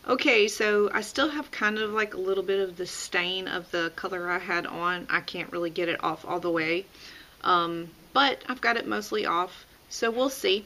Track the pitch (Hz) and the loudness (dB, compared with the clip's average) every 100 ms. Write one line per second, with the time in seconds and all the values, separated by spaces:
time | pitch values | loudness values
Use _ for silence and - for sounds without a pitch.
0 | - 254 302 233 208 - 214 208 208 - | 2 2 6 6 4 2 2 4 4 2
1 | 214 - 302 294 - - 214 214 214 214 | -2 0 0 0 -6 -2 0 0 -2 0
2 | 214 185 185 196 190 196 190 175 180 - | -2 -2 0 0 2 0 0 -4 -8 -8
3 | - 185 175 185 185 180 175 175 165 - | -2 0 0 -2 -4 -6 -4 -2 -2 -4
4 | 185 185 175 180 180 175 - 170 175 180 | -6 -4 -2 -2 0 -2 -2 -2 -2 -2
5 | - 170 165 180 - 175 170 165 170 - | -2 -2 -2 -8 -6 -4 -4 -2 -2 0
6 | 165 160 - 180 170 165 160 175 196 - | -2 -4 -4 -2 0 0 2 -2 -4 -18
7 | - - - - - 180 170 170 170 - | -18 -18 -20 -4 2 4 4 -4 -8 -14
8 | - 254 277 - - 254 - 233 - 214 | 0 4 4 2 -6 -2 0 0 -2 -4
9 | 208 214 - 170 185 - - - - - | -2 -2 2 0 0 -6 -20 -20 -14 -2
10 | 226 226 269 269 196 196 | 0 2 2 2 0 0